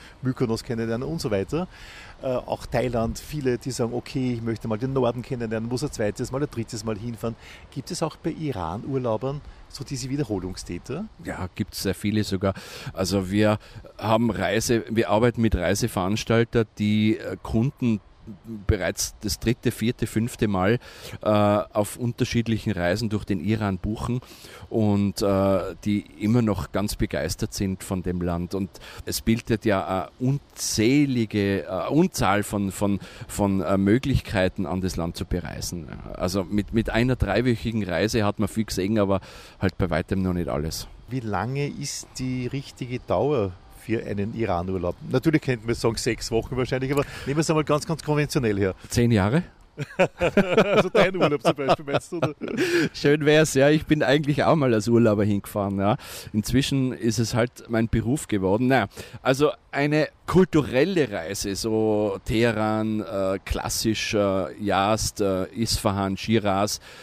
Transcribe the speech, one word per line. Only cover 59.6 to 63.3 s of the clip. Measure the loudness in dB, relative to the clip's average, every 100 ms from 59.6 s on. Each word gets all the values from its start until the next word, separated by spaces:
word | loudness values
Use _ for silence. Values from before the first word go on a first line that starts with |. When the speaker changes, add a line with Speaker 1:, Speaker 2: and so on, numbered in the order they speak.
| _
Speaker 2:
eine | -2 0 2 0 -4 2
kulturelle | 4 4 4 2 2 2 2 0
Reise, | -2 -6 -4 -4
so | -2 0 2 2 2 0 -2
Teheran, | -2 2 2 2 0 0 0 -2
äh, | -4 -2 0